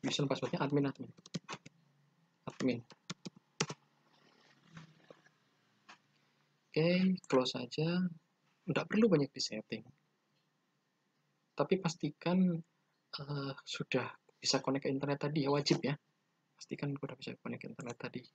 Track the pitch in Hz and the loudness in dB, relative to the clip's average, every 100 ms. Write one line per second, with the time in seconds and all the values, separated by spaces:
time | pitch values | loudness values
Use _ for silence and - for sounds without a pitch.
0 | 135 - 139 131 131 175 143 143 139 - | -4 0 0 0 -2 -2 0 2 0 -2
1 | 123 - - - - - - _ _ _ | -14 -16 -10 -10 -8 -12 -14 _ _ _
2 | _ _ _ _ - - 131 117 - - | _ _ _ _ -14 -2 0 0 -6 -20
3 | _ - - - _ _ - - _ _ | _ -14 -14 -18 _ _ -6 -6 _ _
4 | _ _ _ _ _ _ _ - - - | _ _ _ _ _ _ _ -20 -20 -20
5 | _ - _ _ _ _ _ _ - - | _ -20 _ _ _ _ _ _ -20 -20
6 | _ _ _ _ _ _ _ - 160 180 | _ _ _ _ _ _ _ 2 4 6
7 | 190 185 - 131 127 131 123 - 156 180 | 4 2 2 2 2 -2 -6 -2 0 2
8 | 180 - _ _ _ _ - 139 160 202 | 0 -4 _ _ _ _ -2 -2 0 4
9 | 226 165 139 - - 107 - 110 - _ | 6 6 2 -2 -6 -6 -6 -8 -8 _
10 | _ _ _ _ _ _ _ _ _ _ | _ _ _ _ _ _ _ _ _ _
11 | _ _ _ _ _ - 143 190 180 - | _ _ _ _ _ -4 2 2 2 -2
12 | 156 - 170 185 185 165 - _ _ _ | -6 -2 2 4 4 2 -6 _ _ _
13 | _ - 139 143 139 135 - - - 127 | _ -12 -6 -6 -6 -8 -10 -8 -2 -2
14 | 110 - _ _ - 135 135 135 139 135 | -2 -10 _ _ 0 0 2 0 0 -2
15 | 139 143 147 151 139 143 143 165 160 151 | 0 0 0 2 4 2 4 2 2 -4
16 | _ _ _ _ _ _ - 143 143 139 | _ _ _ _ _ _ -12 -6 -4 -4
17 | 139 127 - - - 123 - 113 123 120 | -8 -10 -12 -10 -10 -10 -10 -12 -10 -10
18 | 127 127 120 | -8 -10 -12